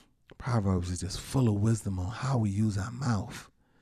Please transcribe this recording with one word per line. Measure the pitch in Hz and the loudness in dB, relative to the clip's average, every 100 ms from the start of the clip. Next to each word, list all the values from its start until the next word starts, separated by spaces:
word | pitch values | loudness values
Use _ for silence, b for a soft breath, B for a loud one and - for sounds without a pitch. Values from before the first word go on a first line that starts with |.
| b _ - - | b _ -20 -10
Proverbs | 127 117 98 92 90 | -2 0 2 2 0
is | 87 | -4
just | - - | -6 -8
full | - 135 120 | -2 2 4
of | |
wisdom | 104 110 110 101 92 | 4 4 2 0 -4
on | 92 | -4
how | 113 131 127 | -4 0 2
we | 107 | 2
use | 98 110 95 | 2 2 0
our | 117 | -4
mouth. | 120 131 104 - - - _ _ _ | -4 -2 0 -2 -10 -16 _ _ _